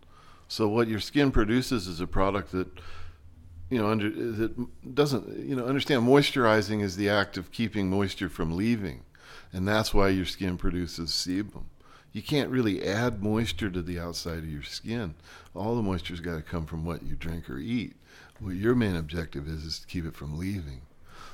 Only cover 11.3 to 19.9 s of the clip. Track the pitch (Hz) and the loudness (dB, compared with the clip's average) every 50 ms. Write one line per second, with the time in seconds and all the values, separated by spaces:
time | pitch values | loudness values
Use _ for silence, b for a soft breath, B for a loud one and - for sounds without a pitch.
11.3 | 90 95 107 104 - - 64 - - b b b b b b b - 107 104 - | -2 -2 -2 -4 -8 -10 -12 -12 -14 b b b b b b b -12 -10 -4 -2
12.3 | 147 143 123 - 120 127 120 107 95 - - - 98 107 120 123 117 104 98 107 | 0 0 0 2 0 2 2 2 2 0 0 0 0 2 0 0 0 0 0 0
13.3 | 107 110 117 - - - 113 104 87 90 85 82 87 87 85 85 85 - - 87 | 2 2 0 0 -2 -2 -4 -2 -2 -4 -4 -4 -6 -6 -6 -6 -6 -6 -6 -6
14.3 | 82 82 80 80 78 73 69 - - - - - 113 120 110 87 76 B B B | -6 -6 -6 -6 -8 -8 -8 -10 -10 -10 -8 -6 -4 -4 -4 -6 -8 B B B
15.3 | B B B B - 87 92 110 120 120 110 98 95 90 - - 90 85 80 87 | B B B B -10 -6 -4 -2 0 0 0 0 0 -2 -4 -6 -8 -8 -6 -6
16.3 | 85 78 76 - - 85 80 76 85 80 80 85 82 - - - 80 - - 82 | -6 -6 -6 -6 -4 -4 -4 -4 -6 -6 -4 -4 -6 -4 -4 -4 -4 -2 -2 -4
17.3 | 82 82 80 - 64 65 73 110 120 123 101 - - - B B B B B B | -6 -6 -6 -8 -8 -6 -4 -2 -2 -2 -2 -4 -8 -14 B B B B B B
18.3 | B - - 98 92 90 101 117 123 123 113 101 92 85 80 76 80 87 78 71 | B -12 -8 -6 -4 2 4 4 6 6 4 4 2 0 -2 -2 -4 -4 -4 -4
19.3 | - 71 71 76 80 78 76 80 80 - - - | -6 -6 -6 -6 -6 -6 -6 -8 -8 -10 -8 -8